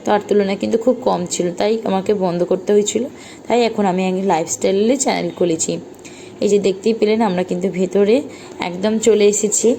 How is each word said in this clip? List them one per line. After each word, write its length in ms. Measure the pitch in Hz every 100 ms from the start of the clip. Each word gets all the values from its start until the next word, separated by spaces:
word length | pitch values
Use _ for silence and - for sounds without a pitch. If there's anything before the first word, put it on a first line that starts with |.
তার 160 | - 208 -
তুলনায় 280 | 202 196 196
কিন্তু 180 | 214 226
খুব 180 | 254 247
কম 220 | - 180 175
ছিল, 220 | - 175
তাই 240 | 175 208 226
আমাকে 300 | 208 190 185
বন্ধ 300 | 208 185 175
করতে 280 | 180 185 -
হয়েছিল, 320 | 208 208 214 262 - - - -
তাই 140 | 233
এখন 240 | 233 226 202
আমি 180 | 180
এক 220 | 185 185 196
লাইফস্টাইলে 720 | 160 170 - 196 190 226 277
চ্যানেল 340 | 254 180 170 -
খুলেছি। 400 | 180 160 - 170 - - - - - -
এই 80 | 202
যে 100 | 202
দেখতেই 340 | 196 190 226
পেলেন 300 | 226 208 220
আমরা 200 | 220 180
কিন্তু 260 | 180 180 190
ভেতরে 540 | 175 185 196 202 254 294 - - -
একদম 380 | 175 180 208 220
চলে 260 | 226 208 208
এসেছি। 500 | 202 208 - 220